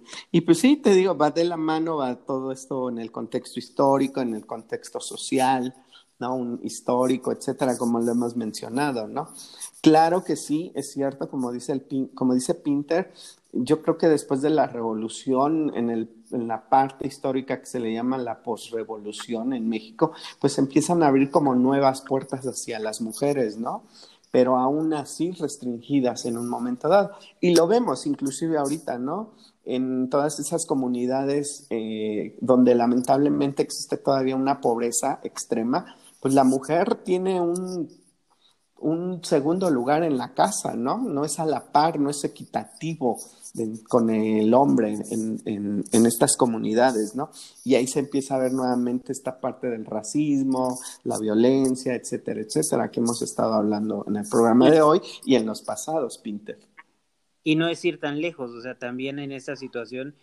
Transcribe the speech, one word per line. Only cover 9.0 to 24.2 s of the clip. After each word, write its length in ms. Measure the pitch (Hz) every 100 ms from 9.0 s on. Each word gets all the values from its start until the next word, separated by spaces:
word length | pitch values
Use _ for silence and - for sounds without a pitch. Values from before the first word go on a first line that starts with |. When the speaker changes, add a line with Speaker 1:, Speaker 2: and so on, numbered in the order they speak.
| 107
Speaker 1:
¿no? 220 | 123 151 - - - - -
Claro 440 | 156 156 165 180 185
que 100 | 147
sí, 380 | - 147 180 -
es 160 | 135
cierto, 380 | - 139 139 -
como 240 | 139 123
dice 180 | 123 -
el 100 | 135
Pin-, 260 | - 135 131
como 260 | - 131
dice 200 | 127 127
Pinter, 600 | 170 151 143 143 165 185 - - - _ -
yo 240 | 123 156
creo 160 | 160 160
que 100 | 165
después 340 | 147 - 135
de 80 | 151
la 180 | 156 127
revolución, 1040 | 120 117 110 110 - - 127 143 160 151 -
en 140 | 117
el, 200 | 113 113 - _
en 160 | 127 117
la 180 | 110 -
parte 400 | 135 135 - 135
histórica 540 | - 139 131 131 127
que 40 | -
se 140 | 131
le 140 | 113
llama 240 | 113 123 131
la 260 | 120 107
posrevolución 1120 | - 107 - 117 107 110 104 104 - 113 120
en 160 | 131 113
México, 420 | 110 - - 156 - - -
pues 160 | 143 143
empiezan 460 | 139 151 143 175
a 40 | 151
abrir 220 | 135 135
como 260 | 165 147 123
nuevas 460 | 127 139 135 127
puertas 420 | - 135 135 135 131
hacia 340 | 117 - 113
las 200 | 110 107
mujeres, 580 | 110 110 143 143 117 107
¿no? 260 | 120 202 - - - _